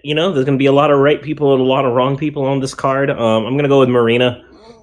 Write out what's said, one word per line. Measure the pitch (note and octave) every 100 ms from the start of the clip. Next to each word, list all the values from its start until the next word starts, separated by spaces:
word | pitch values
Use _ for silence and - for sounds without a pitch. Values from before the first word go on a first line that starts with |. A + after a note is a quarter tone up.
You | C#3+ D3+
know, | F#3
there's | D3 C3+
gonna | C3+
be | C#3
a |
lot | C#3 D3
of | C#3+
right | C#3+ D3
people | D3 D3 C#3+
and | C3+
a | C3
lot | C3+ C3+
of |
wrong | B2+ B2+ C#3
people | D3+ D3 C3+
on | C#3
this | C3
card. | - C#3 C3+ C#3
Um, | - A2+ A2 A2
I'm | C#3
gonna | C#3+
go | C#3
with | B2+
Marina. | B2 A#2 A#2+ B2 - - - - -